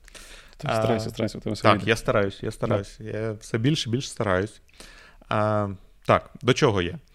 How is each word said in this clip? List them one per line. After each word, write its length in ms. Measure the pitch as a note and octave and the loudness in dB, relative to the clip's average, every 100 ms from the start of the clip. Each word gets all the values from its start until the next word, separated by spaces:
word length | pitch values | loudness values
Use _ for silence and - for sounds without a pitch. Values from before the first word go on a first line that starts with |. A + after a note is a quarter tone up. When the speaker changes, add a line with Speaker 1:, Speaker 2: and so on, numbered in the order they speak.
| - - - - - - | -20 -20 -20 -20 -20 -10
Speaker 1:
Так, 140 | - A2 | -2 0
старайся, 320 | A2+ A2+ A2 | 2 0 -2
Speaker 2:
А, 20 | |
Speaker 1:
старайся, 280 | A2 A2 - | -4 -4 -4
у 40 | |
тебе 120 | G#2+ | -6
все 100 | G#2 | 2
Speaker 2:
так, 100 | A2 | 4
Speaker 1:
вийде. 160 | G2+ G2+ | 4 2
Speaker 2:
я 60 | - | 0
стараюсь, 480 | - A2+ G2 - | 2 0 0 -4
я 80 | A2 | -8
стараюсь. 460 | - A2+ G2+ G2 - | -6 -2 -2 -4 -14
Speaker 1:
Так. 100 | A2 | -10
Speaker 2:
Я 240 | G#2+ A2+ | -6 -6
все 260 | G#2+ - A#2 | -8 -6 0
більше, 320 | B2+ D#3+ A2+ | 2 0 -2
більше 200 | B2 - | -4 -4
стараюсь. 520 | - G#2+ F2+ G#2 - _ - - - - - - | -4 2 2 0 -8 _ -20 -20 -20 -20 -20 -4
А, 400 | A2 G#2+ G#2 G2+ F#2+ - - - | 0 2 0 -2 -6 -16 -10 2
так, 260 | G2 - - | 2 2 -2
до 120 | A#2+ | 0
чого 280 | C3+ C#3 G2+ | 4 4 2
я? 180 | F2 D#3+ - | -2 -6 -16